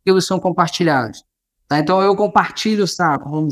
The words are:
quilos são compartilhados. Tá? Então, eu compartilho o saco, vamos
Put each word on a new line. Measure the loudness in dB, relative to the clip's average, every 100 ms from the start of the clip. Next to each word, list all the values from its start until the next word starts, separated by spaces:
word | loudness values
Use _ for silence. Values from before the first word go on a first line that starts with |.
| 2
quilos | 2 2
são | -2
compartilhados. | -2 0 -2 0 0 0 -2 -10 _ _ _ _ -4
Tá? | -2
Então, | 0 2
eu | 2 2
compartilho | 2 2 0 -4 -2 0
o | -2
saco, | 0 -2 -2 -4
vamos | -4 -2